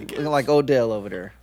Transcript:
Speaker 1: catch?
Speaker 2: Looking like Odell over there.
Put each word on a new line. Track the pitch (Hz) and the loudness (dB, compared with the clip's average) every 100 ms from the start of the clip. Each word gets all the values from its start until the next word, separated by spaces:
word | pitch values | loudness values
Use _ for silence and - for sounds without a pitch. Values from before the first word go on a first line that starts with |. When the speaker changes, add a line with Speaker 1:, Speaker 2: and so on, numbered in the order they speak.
| 104 | -6
Speaker 1:
catch? | - | -6
Speaker 2:
Looking | 147 | -2
like | 143 131 | 0 4
Odell | 147 139 131 113 | 2 4 2 2
over | 107 101 | -2 -6
there. | 92 95 - | -10 -12 -16